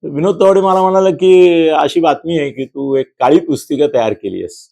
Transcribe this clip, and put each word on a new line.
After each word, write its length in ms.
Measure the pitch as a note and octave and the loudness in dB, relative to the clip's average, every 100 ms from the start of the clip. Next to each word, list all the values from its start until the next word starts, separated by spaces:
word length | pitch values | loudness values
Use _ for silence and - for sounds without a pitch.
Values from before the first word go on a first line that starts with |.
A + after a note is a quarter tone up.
तर 40 | D#3+ | -10
विनोद 320 | C#3+ F3 F#3+ | -6 -4 0
तावडे 200 | F#3+ G3 | 2 2
मला 220 | F#3+ F#3 | 2 0
म्हणाला 280 | F#3 F#3+ F#3+ | 0 2 0
की, 580 | F3 F#3 F#3 F3+ E3+ D#3+ | 0 2 4 4 4 0
"अशी 320 | D3+ D3 F3 | 0 -2 0
बातमी 380 | E3 D3 D#3+ E3+ | 0 -2 -4 -4
आहे 120 | C#3+ | -4
की 140 | A#2+ | -8
तू 320 | C3+ C#3 C#3 C3+ | -12 -8 -4 -4
एक 160 | C3 _ | -4 _
काळी 200 | B2+ D#3 | 2 2
पुस्तिका 480 | E3+ C#3+ - C#3 D3 | 0 -6 -4 -2 0
तयार 260 | C3 A2+ | 0 -2
केली 240 | G#2 G2+ F#2 | -4 -8 -10
आहेस. 320 | F2+ - - | -12 -14 -20